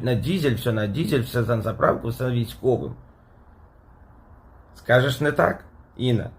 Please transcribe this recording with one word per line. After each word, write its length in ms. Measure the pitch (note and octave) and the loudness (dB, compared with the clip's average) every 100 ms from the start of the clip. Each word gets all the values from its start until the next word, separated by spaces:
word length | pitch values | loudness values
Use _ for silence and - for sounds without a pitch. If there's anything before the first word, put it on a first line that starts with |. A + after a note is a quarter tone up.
на 120 | B2+ A2+ | 0 0
дізель, 400 | A#2 F#3+ D3 A2 | 0 0 0 0
все 180 | B2 | -2
на 140 | A2 G#2 | -2 -2
дізель, 340 | G2+ E3 C#3 | -2 0 0
все 220 | A#2 B2 | 0 -2
за 180 | A2+ A2+ | 0 0
заправку, 480 | G#2+ G2+ - - A#2 | -2 0 2 2 -4
все 220 | A#2 B2+ | -4 -2
військовим. 640 | A#2+ A2+ - B2+ A2 C#2+ - - - - - - - - - - - - - - - - - - - | -2 -4 -2 0 0 -2 -12 -18 -20 -20 -20 -20 -20 -20 -20 -20 -20 -20 -20 -20 -20 -20 -20 -20 -14
Скажеш, 460 | - B2+ C3+ C3 | 2 4 4 2
не 120 | D3 | 0
так, 320 | C#3 E3 - - - - - | 2 2 0 -8 -20 -20 -4
Інна? 340 | B2+ A2+ - | 0 0 -2